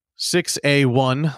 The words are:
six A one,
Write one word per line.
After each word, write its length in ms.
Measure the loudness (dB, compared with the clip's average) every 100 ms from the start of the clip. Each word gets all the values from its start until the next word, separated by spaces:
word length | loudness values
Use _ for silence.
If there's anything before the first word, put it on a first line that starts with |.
| _ -12
six 420 | -2 -2 -2 -2
A 220 | 0 2
one, 500 | 2 2 0 0 -2